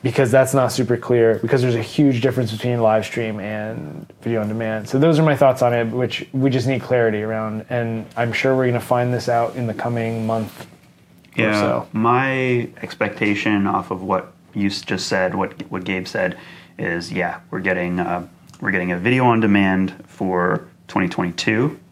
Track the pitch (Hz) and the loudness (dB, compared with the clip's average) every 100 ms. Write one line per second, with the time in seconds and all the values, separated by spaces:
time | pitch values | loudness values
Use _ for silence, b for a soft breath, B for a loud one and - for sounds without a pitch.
0 | 123 120 131 131 131 139 123 - 117 120 | 0 2 4 4 4 2 2 0 0 0
1 | - 123 113 110 117 135 123 117 110 - | 2 4 4 4 2 2 2 0 -2 2
2 | 143 123 131 123 120 107 123 120 113 110 | 4 4 0 0 -4 -4 -2 2 4 2
3 | 104 - 110 107 101 107 107 117 151 87 | 0 -6 -6 -6 -8 -6 -8 -8 -10 -14
4 | - - 117 117 107 110 113 110 107 135 | -16 -10 -4 -2 -2 -2 -4 -4 -2 4
5 | 160 151 160 143 135 127 123 120 117 120 | 4 6 4 6 4 6 2 2 0 -2
6 | 123 - - 135 135 127 120 131 - 127 | -2 -4 -6 0 2 2 0 -2 0 2
7 | 113 107 107 110 110 110 - 123 117 113 | 2 2 -2 -4 -4 -6 -4 -4 -2 -6
8 | 107 - 120 110 135 131 127 120 - 123 | -8 -4 -2 0 2 2 2 0 0 0
9 | 123 123 113 117 117 127 120 101 120 117 | 2 -2 0 0 0 -2 -6 -4 -4 -2
10 | 113 113 110 113 107 - - - _ _ | -4 -2 -2 -2 -4 -10 -20 -20 _ _
11 | _ - - - 110 107 104 - - 110 | _ -20 -10 -2 0 2 0 -2 -4 0
12 | 117 123 135 131 131 123 117 - 110 - | 2 2 2 0 0 0 -2 -10 -14 -4
13 | 104 - 107 104 113 104 98 95 90 92 | -4 0 0 0 2 2 2 0 -2 -8
14 | 95 95 - - _ 107 98 101 - 92 | -2 -2 -4 -20 _ -2 -2 -2 -6 -6
15 | - 98 92 95 95 - - 92 90 95 | -2 0 0 -2 -4 -6 -10 -8 -4 -6
16 | 90 110 92 85 B B B B 165 85 | -4 -4 -4 -4 B B B B -6 -4
17 | - 160 87 - - - 95 90 87 87 | -6 -4 -4 -6 -10 -6 -2 -2 -2 -4
18 | 90 90 90 - - - - 95 90 87 | -4 -4 -8 -18 -20 -8 -2 -2 -2 -2
19 | 95 127 127 117 110 101 98 95 95 - | 0 2 4 4 4 4 4 2 0 -4
20 | - - 95 90 90 - - - - - | -20 -8 -2 0 0 -2 -6 -20 -6 -2
21 | 101 - 90 82 - 110 143 - - | -2 -2 -6 -4 -2 0 0 -4 -20